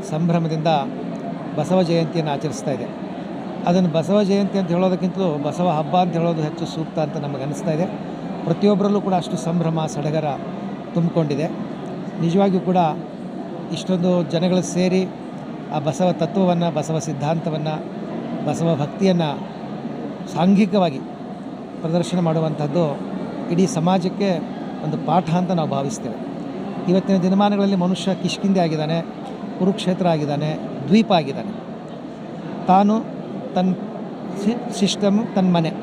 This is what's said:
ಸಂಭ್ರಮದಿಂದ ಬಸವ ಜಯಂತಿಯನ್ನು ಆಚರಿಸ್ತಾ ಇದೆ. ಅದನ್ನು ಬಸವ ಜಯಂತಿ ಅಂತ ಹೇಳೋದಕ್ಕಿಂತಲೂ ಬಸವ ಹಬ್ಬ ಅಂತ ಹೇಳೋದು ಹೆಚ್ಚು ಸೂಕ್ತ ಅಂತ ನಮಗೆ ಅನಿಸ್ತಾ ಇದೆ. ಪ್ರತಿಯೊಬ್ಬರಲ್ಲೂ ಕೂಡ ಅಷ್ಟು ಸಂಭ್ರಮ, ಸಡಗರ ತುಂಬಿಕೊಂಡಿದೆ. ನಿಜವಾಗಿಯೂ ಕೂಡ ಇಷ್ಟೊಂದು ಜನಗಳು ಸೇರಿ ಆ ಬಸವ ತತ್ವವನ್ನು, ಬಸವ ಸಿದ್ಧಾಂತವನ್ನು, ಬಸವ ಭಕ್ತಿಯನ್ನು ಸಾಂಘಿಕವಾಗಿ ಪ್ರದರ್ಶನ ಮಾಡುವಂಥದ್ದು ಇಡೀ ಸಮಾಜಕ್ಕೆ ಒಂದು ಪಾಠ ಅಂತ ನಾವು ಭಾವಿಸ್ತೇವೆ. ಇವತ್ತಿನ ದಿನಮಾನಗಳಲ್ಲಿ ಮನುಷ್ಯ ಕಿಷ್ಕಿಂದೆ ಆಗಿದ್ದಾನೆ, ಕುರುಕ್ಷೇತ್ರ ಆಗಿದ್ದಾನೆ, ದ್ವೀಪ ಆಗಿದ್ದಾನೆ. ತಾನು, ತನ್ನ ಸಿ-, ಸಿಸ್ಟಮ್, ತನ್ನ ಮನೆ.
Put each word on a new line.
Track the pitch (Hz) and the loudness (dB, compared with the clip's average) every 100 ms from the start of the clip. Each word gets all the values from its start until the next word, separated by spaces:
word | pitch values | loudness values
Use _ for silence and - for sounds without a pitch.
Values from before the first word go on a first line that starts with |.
| - | -4
ಸಂಭ್ರಮದಿಂದ | 156 170 170 165 160 165 151 135 - - - - - - 147 | 0 2 2 2 0 4 2 2 -6 -6 -6 -8 -8 -6 -4
ಬಸವ | 151 185 | 2 4
ಜಯಂತಿಯನ್ನು | 170 170 156 170 156 | 4 2 2 0 0
ಆಚರಿಸ್ತಾ | 143 151 127 - | -2 -2 -4 -4
ಇದೆ. | 127 117 - - - - - - - - | -4 -6 -8 -10 -8 -8 -8 -8 -2 2
ಅದನ್ನು | 180 180 | 4 4
ಬಸವ | 156 160 202 | 2 2 4
ಜಯಂತಿ | 196 196 196 196 | 4 2 2 0
ಅಂತ | 180 | 2
ಹೇಳೋದಕ್ಕಿಂತಲೂ | 170 185 185 180 185 185 147 | 2 4 2 0 0 0 0
ಬಸವ | 147 143 180 | -2 0 2
ಹಬ್ಬ | 156 147 180 | 2 2 2
ಅಂತ | 180 165 | 4 2
ಹೇಳೋದು | 170 160 | 2 2
ಹೆಚ್ಚು | 151 - 160 | -2 -2 -6
ಸೂಕ್ತ | - 156 - | -4 -4 -2
ಅಂತ | 151 156 | -2 -2
ನಮಗೆ | 143 135 | -4 -4
ಅನಿಸ್ತಾ | 139 139 - | -4 -4 -2
ಇದೆ. | 156 180 - - - - - | 0 0 -4 -8 -8 -8 -6
ಪ್ರತಿಯೊಬ್ಬರಲ್ಲೂ | - 165 202 202 208 202 | -2 2 4 4 4 2
ಕೂಡ | 180 | 2
ಅಷ್ಟು | 185 160 175 | 0 0 -4
ಸಂಭ್ರಮ, | 165 175 160 160 156 | 0 2 2 0 -2
ಸಡಗರ | 147 151 160 151 131 - - - - - | -2 0 0 0 -4 -8 -8 -8 -10 -4
ತುಂಬಿಕೊಂಡಿದೆ. | 175 170 175 151 139 160 - - - - - - - | 0 2 2 0 0 -2 -4 -8 -8 -8 -8 -8 -2
ನಿಜವಾಗಿಯೂ | 165 180 196 185 | 2 4 4 2
ಕೂಡ | 170 185 165 165 - - - - - - - | 2 2 2 0 -8 -10 -10 -10 -10 -10 -8
ಇಷ್ಟೊಂದು | - - 185 180 180 170 | -6 -2 0 2 2 2
ಜನಗಳು | 165 180 180 | 0 2 2
ಸೇರಿ | - 175 180 185 190 - - - - - - | 0 0 2 2 0 -6 -10 -10 -10 -10 -6
ಆ | 156 | -2
ಬಸವ | 143 143 185 | -2 2 2
ತತ್ವವನ್ನು, | - 160 196 185 170 170 | 2 0 2 2 4 2
ಬಸವ | 156 147 160 | 0 -2 -2
ಸಿದ್ಧಾಂತವನ್ನು, | 156 143 143 165 160 151 156 156 - - - - - - 147 | -2 -2 0 0 -2 -2 -4 -4 -6 -8 -8 -6 -6 -4 -2
ಬಸವ | 131 165 151 | 0 2 2
ಭಕ್ತಿಯನ್ನು | 147 - 190 175 156 131 - - - - - - - - - 147 | 0 2 4 4 2 -2 -8 -10 -10 -8 -8 -8 -8 -10 -6 2
ಸಾಂಘಿಕವಾಗಿ | 180 196 208 202 175 135 - - - - - - - - | 6 6 6 4 2 0 -10 -12 -12 -10 -10 -12 -12 -6
ಪ್ರದರ್ಶನ | 160 175 - 175 | 0 0 2 2
ಮಾಡುವಂಥದ್ದು | 170 160 160 147 147 170 156 139 - - - - - | 2 2 0 0 0 2 0 0 -6 -6 -6 -6 -2
ಇಡೀ | 170 185 | 2 4
ಸಮಾಜಕ್ಕೆ | 165 165 190 175 185 196 165 - - - - | 4 4 2 2 0 0 0 -2 -8 -8 -6
ಒಂದು | 156 147 | -4 -2
ಪಾಠ | - 170 165 | 2 2 4
ಅಂತ | 170 180 | 0 2
ನಾವು | 180 147 | 0 0
ಭಾವಿಸ್ತೇವೆ. | 139 139 - 120 107 - - - - - - - | 0 -2 -4 -8 -8 -8 -8 -8 -8 -8 -4 2
ಇವತ್ತಿನ | 185 185 190 | 2 4 2
ದಿನಮಾನಗಳಲ್ಲಿ | 180 196 208 202 196 196 | 4 4 4 4 2 2
ಮನುಷ್ಯ | 175 185 - 185 | 2 0 0 0
ಕಿಷ್ಕಿಂದೆ | 175 - 202 190 | -2 0 2 4
ಆಗಿದ್ದಾನೆ, | 165 156 151 165 - - - - - - | 2 2 0 -2 -2 -10 -10 -10 -8 0
ಕುರುಕ್ಷೇತ್ರ | 185 190 180 185 175 | 0 2 0 2 2
ಆಗಿದ್ದಾನೆ, | 160 147 143 151 156 - - 135 | 2 0 0 -2 -2 -6 -8 4
ದ್ವೀಪ | 208 220 | 4 6
ಆಗಿದ್ದಾನೆ. | 185 135 131 107 - - - - - - - - - - - - | 4 2 -4 -6 -8 -10 -12 -12 -12 -12 -12 -12 -10 -10 -6 4
ತಾನು, | 185 202 220 - - - - - - | 6 6 2 -2 -10 -8 -8 -4 0
ತನ್ನ | 185 180 - - - - - - | 0 0 -4 -8 -10 -10 -10 -2
ಸಿ-, | 196 240 - - | -2 -2 -4 0
ಸಿಸ್ಟಮ್, | 196 - 202 202 240 202 | 0 2 2 2 2 2
ತನ್ನ | 185 | 4
ಮನೆ. | 170 160 - | 4 2 -4